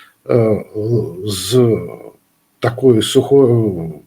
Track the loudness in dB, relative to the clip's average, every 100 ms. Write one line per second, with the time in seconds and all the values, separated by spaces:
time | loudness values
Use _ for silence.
0 | -20 _ -2 0 2 -2 -6 -8 -2 -2
1 | -4 -8 -8 -8 -2 2 2 0 -4 -16
2 | -20 _ _ _ _ -6 -6 0 2 4
3 | 2 0 2 2 4 2 0 -4 -10 -12